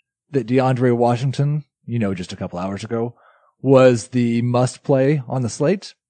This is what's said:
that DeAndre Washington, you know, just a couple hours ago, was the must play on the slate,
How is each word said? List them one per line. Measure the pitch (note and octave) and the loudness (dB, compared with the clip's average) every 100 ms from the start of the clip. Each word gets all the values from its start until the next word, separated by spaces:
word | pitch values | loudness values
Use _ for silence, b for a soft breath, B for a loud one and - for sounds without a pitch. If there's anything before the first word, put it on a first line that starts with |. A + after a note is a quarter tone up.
| _ _ _ | _ _ _
that | C#3+ A2 | -6 0
DeAndre | B2+ C3 B2 B2+ A#2+ | 0 2 2 2 2
Washington, | A#2+ A#2+ C3+ B2+ C#3+ D3+ - _ - | 2 0 -2 -2 -2 -4 -8 _ -8
you | A#2 | -4
know, | G2+ | -2
just | F#2 F2+ | -4 -8
a | G2 | -10
couple | F#2+ F2 | -10 -8
hours | F#2+ G2 | -8 -8
ago, | A2+ A#2 A#2+ b b b b _ | -6 -6 -6 b b b b _
was | C3 C3+ C3 A#2+ - | 4 6 8 4 0
the | B2+ A#2+ A#2 | -2 0 0
must | B2 B2 B2+ - | 0 0 0 -2
play | - C3+ C3+ D3+ A#2 | -2 2 2 0 -4
on | C3 | -6
the | A#2 | -6
slate, | - D3 G3+ - - | -2 -2 -2 -6 -20